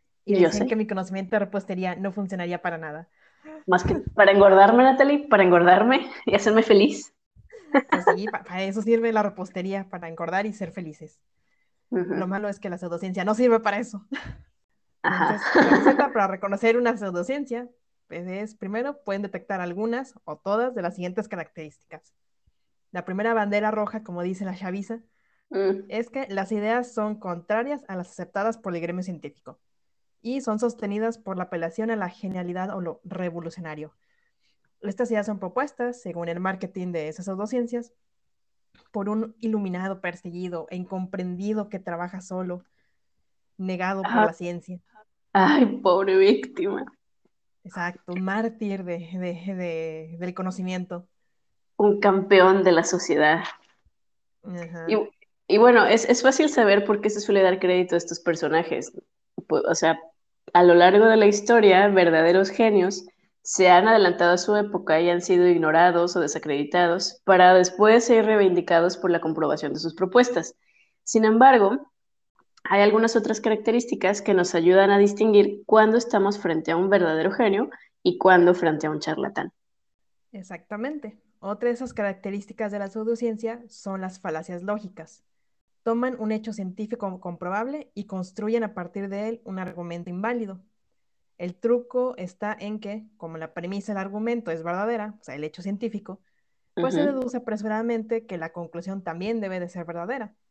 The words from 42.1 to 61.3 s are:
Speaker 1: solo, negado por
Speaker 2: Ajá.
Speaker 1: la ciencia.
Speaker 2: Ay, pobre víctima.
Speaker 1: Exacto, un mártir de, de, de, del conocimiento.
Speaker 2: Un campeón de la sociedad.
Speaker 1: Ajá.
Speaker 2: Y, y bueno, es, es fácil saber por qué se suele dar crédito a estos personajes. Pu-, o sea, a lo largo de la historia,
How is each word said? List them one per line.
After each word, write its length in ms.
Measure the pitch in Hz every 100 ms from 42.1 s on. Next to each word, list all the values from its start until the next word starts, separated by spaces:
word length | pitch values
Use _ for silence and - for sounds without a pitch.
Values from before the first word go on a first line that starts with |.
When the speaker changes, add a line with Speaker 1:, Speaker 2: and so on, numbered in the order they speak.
| 190
Speaker 1:
solo, 420 | 185 185 185 175 _ _ _ _ _ _ _ _ _ -
negado 460 | 185 185 185 196
por 100 | 196
Speaker 2:
Ajá. 140 | 233 214
Speaker 1:
la 80 |
ciencia. 460 | - 175 175 - 180 _ _ _ _ _
Speaker 2:
Ay, 360 | 196 190 294 233 -
pobre 340 | 190 180 196 190
víctima. 680 | 196 202 - - 196 - - _ _ _ _ _ _ _
Speaker 1:
Exacto, 500 | 180 185 175 180 -
un 100 | 180
mártir 600 | 190 202 226 226 208 196
de, 140 | 180 170 165
de, 400 | 180 180 170 185
de, 600 | 190 175 165 160 160 160 165
del 140 | 180
conocimiento. 720 | 180 185 185 185 185 180 175 175 _ _ _ _ _ _ -
Speaker 2:
Un 220 | 208 202
campeón 640 | 202 196 190 196 185 190
de 80 | 185
la 120 | 165
sociedad. 600 | 165 175 - 151 151 165 - - _ _ _ _ _ _ _ _
Speaker 1:
Ajá. 420 | - 180 165 170 165
Speaker 2:
Y, 100 | 214 - _ _ _ -
y 100 | 208
bueno, 280 | 240 240 202
es, 200 | 220 -
es 120 | 160
fácil 280 | 254 277 302
saber 360 | 269 214 202 202
por 160 | 208
qué 80 | 214
se 100 | 208
suele 200 | 208 202
dar 160 | 190 185
crédito 360 | 185 180 180 170
a 20 |
estos 220 | 170 175
personajes. 720 | - 160 151 156 156 - - - - _ _ - -
Pu-, 160 | 156 -
o 80 | 165
sea, 240 | 165 160 - _ _ _ -
a 100 | 175
lo 100 | 175
largo 320 | 175 175 202 220
de 120 | 220
la 100 |
historia, 600 | 208